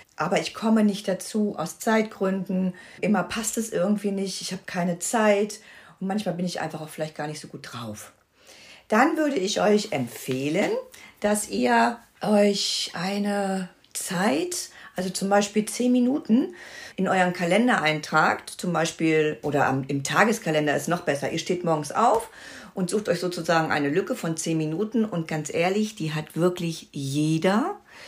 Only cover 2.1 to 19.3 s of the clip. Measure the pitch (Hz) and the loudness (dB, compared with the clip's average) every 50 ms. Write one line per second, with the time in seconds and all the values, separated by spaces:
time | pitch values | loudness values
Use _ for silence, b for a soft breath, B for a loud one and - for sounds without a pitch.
2.1 | - - 196 190 190 196 185 - 185 185 185 185 180 B B B B B - 190 | -2 -2 0 0 0 -2 -2 -2 -2 0 0 -2 -4 B B B B B 0 2
3.1 | 208 185 180 - - 226 220 - - 233 220 - - 175 175 202 208 208 - 202 | 2 2 0 -2 -4 -6 -4 -4 -4 -4 -4 -2 -2 0 0 2 0 0 0 -2
4.1 | 196 190 196 190 - - - - 185 185 - - - 180 175 180 170 175 - - | -2 -2 -4 -6 -6 -8 -8 -8 -8 -10 -10 -8 -4 -2 -2 -2 -2 -2 -4 -2
5.1 | - 226 214 214 202 202 208 208 - - B B B B B B B B 185 190 | 0 4 4 4 4 4 2 -2 -4 -12 B B B B B B B B -4 -4
6.1 | 196 214 - 185 170 175 185 175 - - 156 160 165 160 156 156 - - 156 156 | -2 -2 -2 -2 -2 -2 -4 -4 -2 -4 -6 -6 -6 -8 -10 -10 -8 -8 -8 -6
7.1 | - - 147 156 151 - - - - 131 - - - 120 117 110 104 - - - | -6 -8 -8 -8 -8 -10 -12 -14 -14 -14 -14 -12 -12 -10 -10 -10 -10 -12 -14 -18
8.1 | - _ _ _ B B B B B B B B B B B B 214 226 269 330 | -20 _ _ _ B B B B B B B B B B B B 4 6 6 6
9.1 | 320 311 302 285 269 190 185 214 - - 180 208 208 208 - - - 131 123 120 | 4 2 0 0 0 0 -2 0 0 2 4 4 4 4 2 -2 -4 -4 -4 -6
10.1 | - - - - 127 131 139 147 160 190 - 370 440 523 - - B B B B | -8 -10 -6 -4 -4 -2 -2 -2 0 0 0 0 -2 -4 -4 -10 B B B B
11.1 | B B - 208 208 208 - - - 202 247 247 240 233 233 240 233 - - _ | B B 0 0 0 0 -2 -4 -2 -2 0 2 4 4 4 2 0 -4 -12 _
12.1 | _ _ - 202 214 208 208 208 202 202 - - - - - - - 175 170 190 | _ _ 0 2 4 6 6 4 4 2 -2 -2 -2 -4 -6 -6 -6 -6 -4 -4
13.1 | 202 202 202 208 202 202 196 190 190 190 185 180 - _ _ _ - - - - | -2 -2 -2 -2 -2 -2 -2 -2 -2 -4 -6 -8 -12 _ _ _ -10 -8 -6 -4
14.1 | 190 175 190 226 269 320 359 359 349 - - - B B B B B - 185 190 | -2 0 2 2 2 0 0 -2 -4 -8 -8 -10 B B B B B -6 -6 -4
15.1 | 185 - 196 196 202 202 208 208 - 214 208 - - - 240 247 247 254 247 247 | -4 -4 0 4 4 4 4 4 0 -2 -2 0 -2 0 2 2 4 4 4 2
16.1 | 277 320 - - 214 262 349 370 B B B B B B B B B - 190 - | 2 0 2 4 4 4 4 0 B B B B B B B B B -2 0 2
17.1 | 190 185 180 180 175 180 180 170 180 214 240 247 214 156 151 156 156 151 151 - | 2 4 2 2 2 0 0 2 4 4 4 4 4 4 4 2 0 0 -2 2
18.1 | 165 156 170 208 214 - - - - - - 180 165 156 160 - - - 165 160 | 4 4 4 4 2 0 -4 -12 -10 -6 -4 -2 0 0 0 0 0 0 2 4
19.1 | 156 156 151 151 | 4 4 4 2